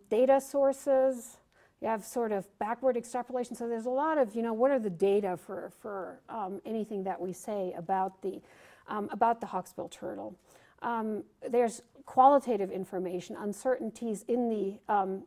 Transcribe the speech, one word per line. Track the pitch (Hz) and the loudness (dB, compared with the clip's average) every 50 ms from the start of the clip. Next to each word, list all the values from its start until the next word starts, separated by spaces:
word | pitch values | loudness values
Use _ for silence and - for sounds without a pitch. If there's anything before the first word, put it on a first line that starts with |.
| - - | -6 -2
data | 214 240 254 262 277 269 | 2 4 6 6 6 4
sources, | 269 - - 277 277 277 269 - - 294 269 262 262 269 262 240 - - - - _ _ _ _ _ _ _ _ | 2 0 0 2 2 2 2 0 0 2 2 4 4 2 0 -2 -6 -16 -18 -20 _ _ _ _ _ _ _ _
you | - 214 | -4 -4
have | 226 214 - | -4 -4 -4
sort | - - 247 233 214 | -6 -4 -4 -2 0
of | 208 196 185 - _ - | -2 -2 -4 -6 _ -8
backward | - 214 240 233 262 262 240 | -6 -4 -4 0 0 0 0
extrapolation. | 233 233 - - 247 240 - 254 247 240 240 233 - | 0 -2 -6 -6 -6 -6 -4 -4 -6 -4 -6 -6 -8
So | 240 233 | -6 -6
there's | 233 226 220 254 | -4 -4 -4 -2
a | |
lot | 254 269 294 320 311 302 | -2 0 0 2 2 2
of, | 254 202 208 | 2 2 0
you | 233 | -2
know, | 226 233 220 | -2 -2 2
what | 220 247 277 | 4 4 4
are | 285 262 | 4 2
the | 214 208 | 0 -2
data | 175 156 196 196 196 208 202 185 180 | -2 0 2 4 4 4 2 0 -4
for, | 165 - - 190 - - 190 - _ | -6 -8 -10 -12 -10 -10 -12 -14 _
for, | - 220 202 196 175 - - - _ - | -12 -10 -8 -8 -8 -10 -12 -14 _ -12
um, | 220 226 196 - 202 - - | -10 -8 -8 -8 -8 -8 -8
anything | - 220 220 214 220 220 196 185 | -6 -6 -4 -4 -4 -6 -6 -4
that | 190 180 - | -4 -4 -4
we | 175 190 175 | -4 -6 -8
say | - - 240 208 202 185 180 - 180 | -8 -8 -6 -4 -4 -4 -4 -6 -6
about | 170 - 190 190 190 190 - _ | -4 -2 0 0 0 -2 -4 _
the, | - 190 190 - - - - - - - - - _ - | -8 -8 -8 -8 -12 -18 -20 -20 -20 -20 -20 -20 _ -8
um, | - 214 202 311 | -6 -6 -4 -4
about | - 202 240 233 233 233 | -2 2 2 2 2 2
the | 214 190 | 0 0
hawksbill | - 185 175 - - - - - | 0 0 0 -2 -8 -12 -12 -10
turtle? | - - - - 208 196 202 - - - _ _ - - - _ _ _ | -12 -12 -10 -10 -8 -8 -10 -12 -14 -16 _ _ -20 -20 -20 _ _ _
Um, | - 240 240 226 220 220 214 202 - - _ _ - - | -6 -4 -4 -2 -2 -4 -4 -4 -6 -10 _ _ -6 0
there's | 240 240 240 226 226 - - _ _ - - | 2 4 4 2 0 -4 -14 _ _ -20 -20
qualitative | - - 254 254 269 294 277 - 240 233 196 196 190 | 0 6 8 10 10 10 8 6 4 0 0 0 -2
information, | - 190 190 - 202 180 185 175 185 180 175 - 214 - | -2 -4 -6 -4 -4 -4 -4 -4 -4 -6 -6 -8 -8 -8
uncertainties | 208 208 202 202 - 262 254 - 233 220 220 - 240 226 214 196 - - | -6 -6 -6 -2 0 0 0 0 -2 -6 -8 -6 -4 -4 -4 -4 -2 0
in | 233 247 240 233 | 0 2 2 2
the, | 220 214 196 196 208 - - - 214 | 0 0 -2 -2 -4 -6 -2 0 2
um, | 202 190 190 190 196 - | 2 2 2 -2 -6 -8